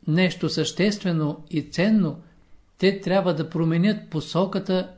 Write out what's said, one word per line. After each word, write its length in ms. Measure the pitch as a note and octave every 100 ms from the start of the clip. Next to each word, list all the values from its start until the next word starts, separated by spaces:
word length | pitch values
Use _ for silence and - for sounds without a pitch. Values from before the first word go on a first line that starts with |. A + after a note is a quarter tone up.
| -
нещо 420 | E3 F3+ - D#3+
съществено 960 | D#3+ D#3 - G#3 G#3 F#3 E3 D3 D#3 -
и 120 | D#3
ценно, 600 | D3 - G#3 G#3+ D#3+ - - _ _ - _ -
те 220 | F#3+ G3
трябва 340 | E3+ F#3+ F3+
да 160 | D#3 D#3
променят 600 | D#3+ D#3+ E3 G3+ G#3+ -
посоката 840 | D#3 - E3 G3+ G3 F#3+ F#3 F#3+